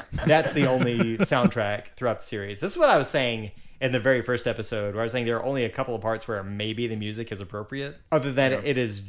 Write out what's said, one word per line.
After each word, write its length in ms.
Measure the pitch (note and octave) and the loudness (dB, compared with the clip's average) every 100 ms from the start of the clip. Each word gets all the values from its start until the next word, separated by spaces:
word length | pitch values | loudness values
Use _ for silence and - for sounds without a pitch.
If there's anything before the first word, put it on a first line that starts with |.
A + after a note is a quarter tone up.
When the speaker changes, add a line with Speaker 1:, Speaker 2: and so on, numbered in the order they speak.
| - - - | -8 -2 4
Speaker 1:
That's 280 | D#3 D#3 | 4 4
the 140 | D3 C3+ | 2 4
only 500 | B2+ B2 A#2 A#2 A2+ | 4 2 2 0 0
Speaker 2:
<laughs> 20 | |
Speaker 1:
soundtrack 760 | G3+ C3+ A#2 A#2+ G2+ G#2 - - | 2 4 4 2 -2 -2 -8 -4
throughout 240 | B2 G#2+ | -2 -2
the 60 | - | -6
series. 320 | G#2+ G2 G2+ | -6 -6 -6
This 120 | F#3 | -4
is 40 | F4 | 4
what 120 | D4 | 6
I 100 | E3+ | 6
was 100 | C3 | 4
saying 400 | D3+ B2 A2+ G#2 - - - | 0 0 -2 -6 -12 -18 -4
in 100 | C3 | 0
the 80 | B2+ | 2
very 220 | C3 B2+ | 4 2
first 240 | A2+ B2 A#2+ | 2 -2 -2
episode, 480 | A2+ G#2+ A2 G#2 | -4 -4 -4 -2
where 80 | G#2 | -2
I 40 | A#2 | -2
was 60 | |
saying 120 | B2+ A#2 | -2 0
there 120 | A#2 | 0
are 60 | |
only 220 | C3 C#3 A2+ | 0 0 -2
a 40 | |
couple 240 | - C3 A2+ | -2 -4 -2
of 60 | |
parts 260 | G#2+ A2 - | -2 -4 -4
where 160 | G#2 | -6
maybe 420 | G2 G2+ G#2+ G#2+ A#2+ | -4 -4 -4 -2 -4
the 100 | A2 | -4
music 360 | G#2 G#2+ A2+ | -6 -6 -8
is 100 | G2 | -8
appropriate, 560 | G2 G#2 G#2+ C#3 C#3+ D3+ - | -8 -10 -8 -8 -8 -12 -2
other 200 | D#3 C#3 | 0 2
than 200 | C3 C3+ | 2 2
Speaker 2:
Yeah. 100 | C3 | 2
Speaker 1:
it 140 | C#3+ B2+ | 0 0
is 240 | A#2 G2+ | 0 -2